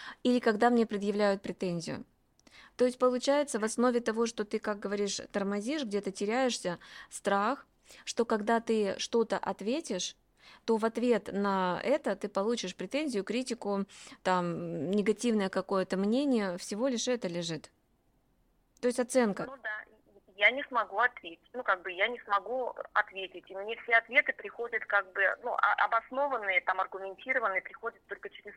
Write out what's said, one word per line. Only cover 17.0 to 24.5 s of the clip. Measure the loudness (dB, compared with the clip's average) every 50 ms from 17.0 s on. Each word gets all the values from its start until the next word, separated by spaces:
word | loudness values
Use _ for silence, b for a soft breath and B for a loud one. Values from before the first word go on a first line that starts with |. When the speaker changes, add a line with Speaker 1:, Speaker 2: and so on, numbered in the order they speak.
| 0 0
Speaker 1:
это | -2 -2 -2 -4
лежит. | -4 -4 -4 -4 -6 -8 -10 -14 _ _ _ _ _ _ _ _ _ _ _ _ _ _ _ _ _ _ _ _ _ _
То | -2 0
есть | 0 0
оценка. | 0 2 4 4 4 4 2 -2 -6
Speaker 2:
Ну | -10 -10 -12
да, | -12 -10 -10 -10 -12 -16 -20 _ _ _ -20 -20 _ _ 0
я | 4 4 4
не | 4 2 -4
смогу | -2 -2 -2 -2 0 0 0
ответить, | 0 0 0 -4 -16 -16 -16 -18 _ _
ну, | -12 -4
как | 0 0 0 0
бы | -2 -6
я | -2 -2 -2 -2
не | -2 -4
смогу | -4 -2 -2 -2 0 -2 -4 -4 -4 -6 -6 -10 -8 -4 -2
ответить, | -2 -2 -2 -4 -10 -10 -10 -12 -14 -16 -14
и | -12
мне | -10 -8 -8 -10 -8
все | -2 2 2
ответы | 2 2 2 2 0 2 0
приходят | -2 -8 -10 -12